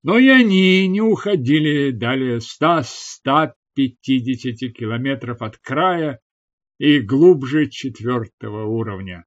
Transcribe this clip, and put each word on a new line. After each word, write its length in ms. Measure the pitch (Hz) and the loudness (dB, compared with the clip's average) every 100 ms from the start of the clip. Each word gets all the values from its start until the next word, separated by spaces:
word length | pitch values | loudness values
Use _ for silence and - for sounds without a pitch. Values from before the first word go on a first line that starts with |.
| 143 | 2
Но 120 | 226 | 4
и 100 | 262 | 6
они 580 | 269 226 190 185 185 190 | 6 6 4 6 4 2
не 140 | 196 | 0
уходили 880 | 220 208 208 185 123 151 151 147 139 | 0 -2 -4 -4 0 0 2 0 -2
далее 500 | 117 120 135 127 117 | -2 -4 -2 -2 -4
ста, 440 | 113 - 156 165 | -8 -2 0 0
ста 720 | 123 - - - 135 143 156 _ _ | -2 -14 -18 -8 0 0 0 _ _
пятидесяти 960 | - 131 _ - 131 120 123 131 113 127 | -4 -4 _ -4 -2 -2 -6 -8 -10 -12
километров 720 | 110 110 117 135 135 120 117 | -10 -8 -6 -6 -6 -10 -10
от 140 | 110 - | -12 -14
края 640 | - 151 185 170 156 127 _ _ _ _ _ _ | -8 -2 -2 -2 -6 -8 _ _ _ _ _ _
и 220 | 147 147 | 0 2
глубже 680 | 101 135 175 160 131 151 147 | 0 4 6 6 0 -2 -2
четвёртого 1000 | - 131 113 113 123 110 _ 107 104 107 | -6 -12 -8 -6 -4 -6 _ -12 -8 -6
уровня. 580 | 113 107 98 95 87 | -4 -6 -8 -12 -14